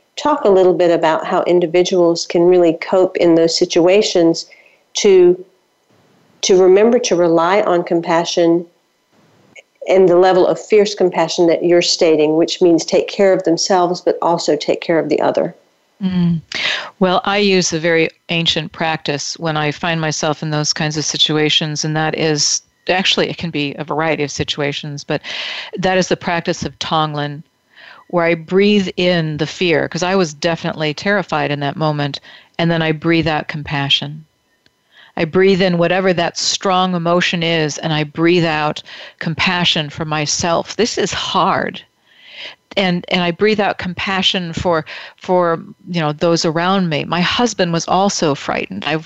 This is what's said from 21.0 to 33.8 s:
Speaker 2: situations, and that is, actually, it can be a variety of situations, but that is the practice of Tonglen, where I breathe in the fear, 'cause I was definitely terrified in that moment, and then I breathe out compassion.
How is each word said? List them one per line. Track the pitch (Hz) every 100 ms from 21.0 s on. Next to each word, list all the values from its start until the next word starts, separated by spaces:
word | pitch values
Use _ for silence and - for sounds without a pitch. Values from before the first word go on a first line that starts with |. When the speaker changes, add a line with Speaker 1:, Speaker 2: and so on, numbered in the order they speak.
| 143
Speaker 2:
situations, | - - 156 151 - 160 147 156
and | 156
that | 156 -
is, | 156 147 - - - _ -
actually, | 180 190 - 165
it | -
can | 175
be | 156 143 -
a |
variety | 143 147 160 147
of | 143
situations, | - 147 - 143 143 151 143
but | - 156 - - - - - 196
that | 185 185
is | 180
the | 170
practice | - 170 165 170
of | 160 -
Tonglen, | - 160 156 147 147 147 - _ _ _ - - _
where | 175 170
I | 170
breathe | 160 185 202 208 185 -
in | 180 175 156 147
the | 151
fear, | - 180 151 135
'cause | 165
I | 180 196
was | 175
definitely | 151 170 165 170 147 156
terrified | 147 202 208 170 160 143
in | 143
that | 143 -
moment, | 156 147 143 143 - - _ -
and | 170
then | 165
I | 160
breathe | 156 165 165 160
out | 151 -
compassion. | 156 143 139